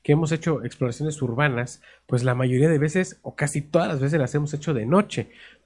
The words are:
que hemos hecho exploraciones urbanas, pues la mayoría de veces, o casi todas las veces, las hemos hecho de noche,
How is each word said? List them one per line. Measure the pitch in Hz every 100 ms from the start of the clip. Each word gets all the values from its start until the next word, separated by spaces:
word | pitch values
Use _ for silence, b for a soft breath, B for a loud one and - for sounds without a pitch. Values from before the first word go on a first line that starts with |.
que | -
hemos | 147 156
hecho | 160 165 135 120
exploraciones | - 123 117 151 147
urbanas, | 123 117 143 120 127 - b b b
pues | 123
la | 127
mayoría | 123 127 127 160
de | 147
veces, | 151 185 - -
o | 131 -
casi | 147 151
todas | 147 170 180
las | 147
veces, | 139 160
las | 123
hemos | 147 147 147
hecho | 165
de | 127 110
noche, | 185 208 - - B B B